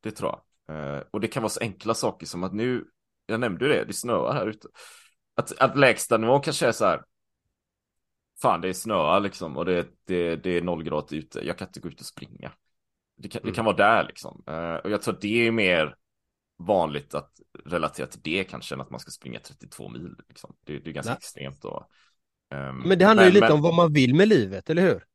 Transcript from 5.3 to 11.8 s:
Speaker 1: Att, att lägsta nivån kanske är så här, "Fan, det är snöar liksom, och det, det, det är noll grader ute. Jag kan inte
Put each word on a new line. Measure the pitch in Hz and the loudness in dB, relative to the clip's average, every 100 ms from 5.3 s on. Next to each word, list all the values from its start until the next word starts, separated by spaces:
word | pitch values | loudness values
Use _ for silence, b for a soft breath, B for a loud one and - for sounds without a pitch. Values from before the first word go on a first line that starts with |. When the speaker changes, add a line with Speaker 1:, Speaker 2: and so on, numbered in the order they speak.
| - | -8
Speaker 1:
Att, | - - | -8 0
att | 131 135 | 0 6
lägsta | 139 107 - 113 | 4 4 0 0
nivån | 113 135 | 4 2
kanske | 143 139 135 | 0 -2 -2
är | |
så | 110 | 2
här, | 104 78 - _ _ _ _ _ _ _ _ _ _ _ _ _ | 0 0 -6 _ _ _ _ _ _ _ _ _ _ _ _ _
"Fan, | 127 87 | 0 0
det | 90 | -2
är | |
snöar | 90 113 101 76 92 | -6 -2 0 2 2
liksom, | 101 - 85 67 | 0 -8 -10 -6
och | |
det, | 87 90 85 _ - | -2 -2 -2 _ -6
det, | 90 85 80 | -4 -2 -4
det | 92 | -2
är | 87 | -2
noll | 87 85 | -2 -6
grader | 76 76 76 76 | -4 -6 -6 -10
ute. | 76 - 73 | -10 -10 -8
Jag | 85 | -8
kan | 95 | -10
inte | - | -14